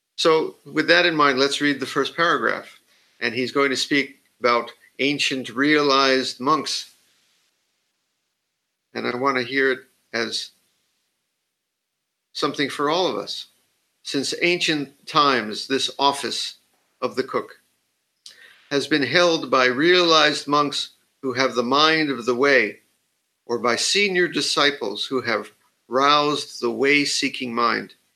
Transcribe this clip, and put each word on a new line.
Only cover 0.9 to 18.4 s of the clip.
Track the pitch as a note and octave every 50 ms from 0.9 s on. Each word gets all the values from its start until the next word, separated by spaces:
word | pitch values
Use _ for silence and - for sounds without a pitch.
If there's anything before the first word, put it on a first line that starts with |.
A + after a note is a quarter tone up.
| E3+ F3 F3
in | F3 E3
mind, | D3+ D3 C#3+ C3+ B2+
let's | C3+ C#3 C#3 - D3
read | D3 C#3+ B2+
the | C3+
first | B2+ - C#3+ C3+ B2+ -
paragraph. | - E3+ E3+ D#3 C3 A2+ A2 G2 - - - - _ _ _ _ _ _ _ _ _
And | - A#2+ A2
he's | B2 B2+ A#2
going | - C#3+ C#3 C#3
to | C3 B2
speak | - - D3 C#3+ C3 C3+ - _ _ _ _ _
about | - B2 A#2+ A#2 A#2 - - _ _ _ _ -
ancient | B2+ C#3 D3 C3+ - - C#3+ C3 B2 A2
realized | G#2+ A#2 C#3 D3 D3+ D3+ D3 C#3+ C3+ C3+ C3+ C3+ C3 C3 B2+ B2+ - -
monks. | B2 C#3 D#3 D3 - - - - - - _ _ _ _ _ _ _ _ _ _ _ _ _ _ _ _ _ _ _ _ _ _ _ _ _ _ _ _ _ _ _ _ _ _ _ _ _ _ _ _ _
And | A#2 A2+
I | A#2+ A#2+
want | B2 C3 C#3 C3 B2+
to | B2
hear | A#2 C3 C#3 C3+ C3+ B2+
it | B2+ - _ _ _ _ _ -
as | A2+ A#2 A2 A2 - - - - _ _ _ _ _ _ _ _ _ _ _ _ _ _ _ _ _ _ _ _ _ _ _ _ _ _ _ _ _ _ _ _ _ _ _ _
something | - - D3 C3+ - D3 B2+
for | - - D3 D3
all | D#3 F3+ F#3
of | D#3+ A2+
us. | G2+ G2 - - - - - _ _ _ _ _ _ _ _ _ _ _
"Since | - - C#3+ C3 - - - E3+
ancient | F3 F3 E3+ - - D#3+ D3 C#3 C3 - _ _
times, | - - D#3+ D3 C#3+ C3 A#2+ A2 G#2+ G#2 F#2+ -
this | - C3+ B2+ - C3 - -
office | C#3 C#3 C#3 - - A2+ A2 - - - - - _ _ _ _ _ _ _ _
of | B2+ B2 G#2+
the | C3+ B2+
cook | C3 - A#2+ G#2 - - _ _ _ _ _ _ _ _ _ _ _ _ _ _ - - _